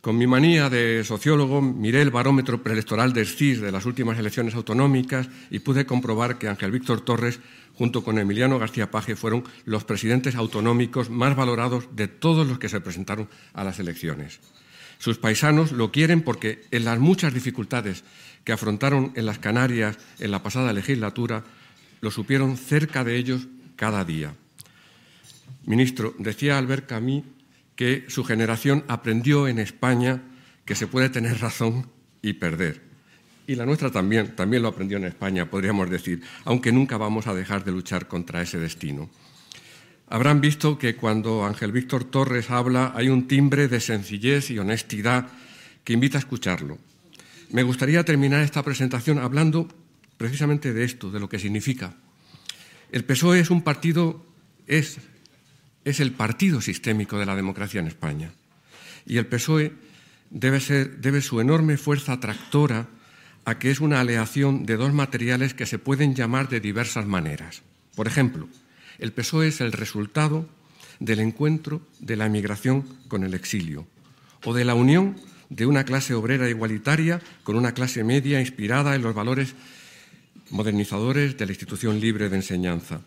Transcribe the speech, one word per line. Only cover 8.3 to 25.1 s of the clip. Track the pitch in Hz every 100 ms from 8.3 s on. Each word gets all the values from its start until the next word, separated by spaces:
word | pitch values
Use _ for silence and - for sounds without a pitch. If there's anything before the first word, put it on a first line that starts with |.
| 101 127 131
García | 110 120 104
Paje, | 110 107
fueron | 107 113 113 120 -
los | - 107
presidentes | - 104 110 123 135
autonómicos | 120 110 107 110 120 120 131 113
más | 120 127 135
valorados | 131 117 123 123 120
de | 113 101
todos | - 160 160 151
los | 127
que | 104
se | 101
presentaron | 92 87 95 104 107 - -
a | -
las | 98 90
elecciones. | 90 80 82 71 73 - _ _ _ - - -
Sus | - 110
paisanos | 113 107 151 151 160
lo | 127 113
quieren | 139 165 170
porque, | 160 117 110 - -
en | 120
las | 113 117
muchas | 143 185 160
dificultades | 127 127 - 104 123 104 90 - - - -
que | -
afrontaron | 110 107 104 135 139 131
en | -
las | 113 104
Canarias | 104 117 127 120 107 110 - -
en | 107
la | 98
pasada | 107 127 127
legislatura, | 101 95 135 107 101 117 110 - - - _ _ _
lo | 107
supieron | 107 101 135 135 127
cerca | - 147 156 139
de | 123 120
ellos | 123 127 127 - - -
cada | 110 107
día. | 87 80 76 73 _ _ - _ - _ _